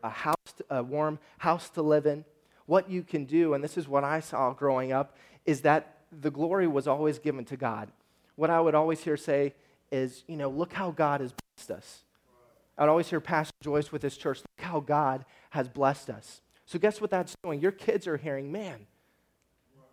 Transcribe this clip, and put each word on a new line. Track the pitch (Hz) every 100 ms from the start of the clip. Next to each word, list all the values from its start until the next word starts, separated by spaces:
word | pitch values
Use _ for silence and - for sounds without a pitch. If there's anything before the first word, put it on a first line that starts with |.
a | 110
house, | - 151 160 - -
to, | -
a | 135
warm | 123 147 151 151 - -
house | 170 165 -
to | -
live | 151 151 147
in. | 143 151 _ _ _ -
What | 180 190
you | 185
can | 180 156 135
do, | 160 165
and | 139
this | 147 -
is | 143
what | 139
I | 139 156
saw | 151 - 131
growing | 131 143 131 131
up, | 131 139 - - - -
is | 139
that | 147 151 - - _
the | 156 147
glory | 139 165 190 175
was | 139 135
always | 139 151 147
given | 151 139 117
to | 131
God. | 127 107 104 _ _ _ _ -
What | 160
I | 165
would | 165 151
always | 160 156
hear | - 147
say | - 143 143 - _ _ _
is, | 135 131 123 -
you | 160
know, | 139
"Look | 135 175
how | - 190
God | 151 151 143
has | 127
blessed | - - - -
us." | 92 - - _ _ _ _ _ _ _ -
I'd | 147
always | 160 165
hear | 165
Pastor | - 165 151 -
Joyce | 147 147 147
with | 151
his | 143 -
church, | 156 135
"Look | - - 180
how | 165
God | 139 147 143 131 131 _ _
has | 151 127
blessed | 139 135 139 -
us." | 110 - - _ _ -
So | 175
guess | 208 208
what | 208
that's | 190 175 -
doing? | 180 147
Your | 175
kids | 190 - 208 185
are | 151
hearing, | 156 135 139
"Man, | 190 196 - 104 _ _ _ _ _ _ _ _ _ _